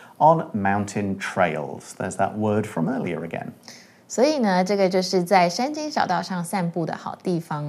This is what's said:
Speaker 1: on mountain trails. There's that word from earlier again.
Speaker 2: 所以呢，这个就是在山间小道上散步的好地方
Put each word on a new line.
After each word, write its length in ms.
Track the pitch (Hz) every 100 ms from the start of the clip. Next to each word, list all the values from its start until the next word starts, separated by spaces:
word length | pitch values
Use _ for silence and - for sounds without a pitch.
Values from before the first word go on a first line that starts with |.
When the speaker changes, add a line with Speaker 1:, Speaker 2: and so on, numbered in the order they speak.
| - -
Speaker 1:
on 280 | 151 165 -
mountain 680 | 107 98 104 101 107 101 98
trails. 760 | - 98 87 76 67 - - -
There's 160 | 98 90
that 180 | 98 104
word 280 | 107 104
from 240 | 107 - 185
earlier 320 | 262 - 78 85
again. 200 | - - - - - - - -
Speaker 2:
所 180 | -
以 140 | 285 302
呢， 240 | 214 185
这 140 | 185 202
个 120 | 185
就 140 | 185
是 220 | 185 190
在 240 | 175 196 175
山 260 | 180 269
间 160 | 302 302
小 160 | 247 185
道 160 | 175
上 220 | 175 180
散 260 | 170 202 170
步 160 | 170 160
的 80 |
好 220 | - - -
地 160 | 190 170
方 240 | - 151